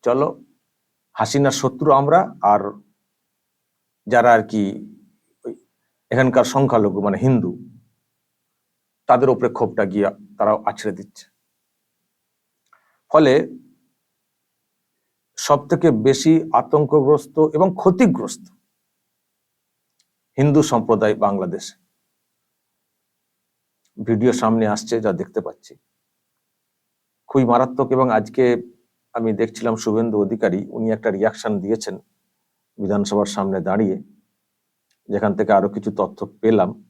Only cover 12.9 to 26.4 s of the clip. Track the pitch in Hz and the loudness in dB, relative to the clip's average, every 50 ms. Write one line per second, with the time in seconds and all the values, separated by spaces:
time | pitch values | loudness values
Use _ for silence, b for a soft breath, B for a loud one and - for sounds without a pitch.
12.9 | _ _ _ _ - 156 160 135 127 151 - - - - _ _ _ _ _ _ | _ _ _ _ 2 4 4 6 4 2 0 -2 -12 -20 _ _ _ _ _ _
13.9 | _ _ _ _ _ _ _ _ _ _ _ _ _ _ _ _ _ _ _ _ | _ _ _ _ _ _ _ _ _ _ _ _ _ _ _ _ _ _ _ _
14.9 | _ _ _ _ _ _ _ _ _ - - - 147 139 143 - 170 - - 165 | _ _ _ _ _ _ _ _ _ -12 0 2 2 2 2 -2 -2 2 2 2
15.9 | 127 110 110 131 135 135 - 160 160 160 160 - - - 123 - - 147 151 135 | 2 4 2 2 0 2 4 4 4 4 2 0 0 0 0 2 0 0 0 2
16.9 | 151 151 135 135 151 147 - - - 156 156 156 - 156 185 190 180 185 - 196 | 2 2 4 4 2 2 0 -6 0 0 0 0 2 2 0 0 0 0 0 0
17.9 | 180 185 254 196 135 127 107 98 - - - - _ _ _ _ _ _ _ _ | 2 4 2 2 2 -2 -6 -10 -12 -14 -18 -20 _ _ _ _ _ _ _ _
18.9 | _ _ _ _ _ _ _ _ _ _ _ _ _ _ _ _ _ _ _ _ | _ _ _ _ _ _ _ _ _ _ _ _ _ _ _ _ _ _ _ _
19.9 | _ _ _ _ _ _ _ _ _ - 135 151 143 151 151 - 131 117 104 - | _ _ _ _ _ _ _ _ _ 0 2 4 4 4 2 2 0 -2 0 0
20.9 | 113 101 110 107 104 104 107 101 101 98 92 90 82 104 - - - _ _ _ | 0 2 2 0 0 0 -2 -2 -2 -2 -4 -6 -8 -10 -12 -14 -20 _ _ _
21.9 | _ _ _ _ _ _ _ _ _ _ _ _ _ _ _ _ _ _ _ _ | _ _ _ _ _ _ _ _ _ _ _ _ _ _ _ _ _ _ _ _
22.9 | _ _ _ _ _ _ _ _ _ _ _ _ _ _ _ _ _ _ _ _ | _ _ _ _ _ _ _ _ _ _ _ _ _ _ _ _ _ _ _ _
23.9 | _ - 110 107 117 104 117 123 120 123 120 110 113 113 113 107 104 107 - - | _ -12 -4 -2 -2 2 2 0 0 2 0 0 2 2 0 0 -2 -4 -4 -4
24.9 | 113 113 110 107 92 85 98 - _ 110 90 - - _ _ - - _ _ _ | -6 -2 -2 -2 -2 -4 -6 -6 _ -8 -8 -8 -14 _ _ -20 -20 _ _ _
25.9 | _ _ _ _ _ _ _ _ _ _ | _ _ _ _ _ _ _ _ _ _